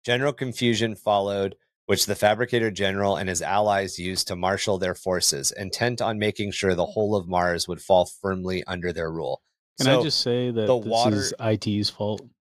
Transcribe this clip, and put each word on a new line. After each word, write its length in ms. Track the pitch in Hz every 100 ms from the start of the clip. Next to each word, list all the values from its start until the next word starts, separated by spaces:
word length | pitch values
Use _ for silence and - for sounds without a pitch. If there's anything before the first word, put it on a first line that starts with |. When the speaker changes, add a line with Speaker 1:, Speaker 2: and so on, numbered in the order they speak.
Speaker 1:
General 300 | - 123 139
confusion 600 | 135 131 - 120 110 113
followed, 600 | 101 - 101 101 101 98 - _ _
which 220 | - 98 -
the 80 |
Fabricator 560 | 101 104 110 120 120 113
General 460 | 95 98 98 101 85
and 120 | 95
his 120 | 85
allies 560 | 76 98 107 98 98 -
used 280 | 90 92 -
to 60 |
marshal 420 | 90 92 98 - 92
their 160 | 92
forces, 560 | 87 92 90 - 73 67
intent 500 | - 98 - 120 120
on 160 | 107 107
making 340 | 107 - 104
sure 220 | - 98
the 120 | 87 85
whole 280 | - 104
of 120 | 104 87
Mars 400 | 90 87 85 -
would 140 | 82
fall 240 | - 92 87 -
firmly 420 | 98 95 92 92
under 260 | - 90 87
their 200 | 85 82
rule. 300 | 80 69 - _ _ _ -
Speaker 2:
Can 80 | 131
I 40 | 131
Speaker 1:
So, 60 |
Speaker 2:
just 180 | 131 -
say 280 | 123 123 123
that 160 | 113
Speaker 1:
the 140 | 107 123
Speaker 2:
this 80 | 107
Speaker 1:
water 300 | 113 110 104
Speaker 2:
is 180 | 95 -
I 160 | 113
T's 360 | 107 113 104 101
fault? 300 | - 104 107 - _